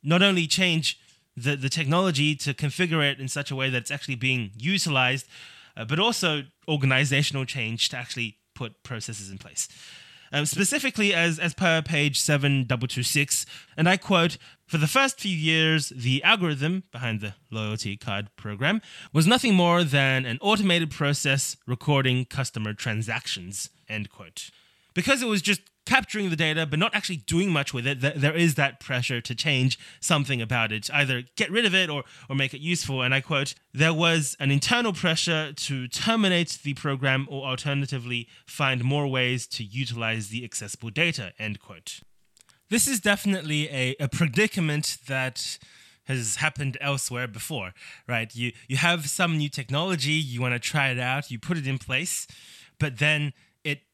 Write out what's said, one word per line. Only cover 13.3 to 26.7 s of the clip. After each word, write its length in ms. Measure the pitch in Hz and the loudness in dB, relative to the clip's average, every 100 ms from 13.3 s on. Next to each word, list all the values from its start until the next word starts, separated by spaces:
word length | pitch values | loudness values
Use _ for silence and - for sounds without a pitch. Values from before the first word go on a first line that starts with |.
| - - - - - | -2 -4 -12 -14 0
and 100 | 170 | 4
I 80 | 190 | 4
quote, 420 | - 185 170 - - - _ | 4 4 4 0 -16 -20 _
"For 120 | 165 | 0
the 100 | 151 | 2
first 320 | 262 269 - | 4 2 0
few 160 | 208 175 | -4 -2
years, 540 | 156 160 160 160 143 | 2 4 4 2 0
the 340 | 127 120 131 | -4 0 2
algorithm 600 | 165 214 175 143 151 185 - | 4 4 2 0 0 -2 -6
behind 300 | 120 123 110 | -8 -4 -4
the 140 | 104 104 _ | -6 -12 _
loyalty 440 | 110 107 107 107 104 | -6 -4 -4 -6 -8
card 340 | - 101 104 - | -6 -6 -6 -12
program 460 | 107 101 139 220 - - - | -12 -4 0 -2 -4 -20 -2
was 140 | 147 160 | 2 6
nothing 260 | 247 247 | 6 6
more 300 | 190 175 175 | 6 6 4
than 420 | 165 143 135 131 131 | 4 4 4 2 0
an 140 | 120 | -2
automated 480 | - 165 190 175 160 | 2 2 4 2 0
process 680 | 139 143 143 147 135 - - - | 0 0 2 2 0 0 -6 -6
recording 580 | 123 - 143 131 127 123 | -4 2 2 4 0 -2
customer 480 | - 127 - 107 | -4 -4 -4 -6
transactions," 960 | 101 123 107 110 117 - - 90 101 - _ _ | -4 -4 -4 -2 -4 -4 -8 -8 -10 -10 _ _
end 220 | 107 101 | -8 -8
quote. 400 | - 87 - - _ _ _ _ | -12 -18 -16 -16 _ _ _ _
Because 280 | - 196 269 | -4 2 2
it 60 | 240 | 4
was 140 | 208 | 0
just 200 | 170 196 _ _ - | 2 -2 _ _ 2
capturing 460 | 262 208 214 196 | 2 2 -4 -2
the 40 | 165 | 0
data, 300 | 160 156 | 0 0
but 140 | 160 | 0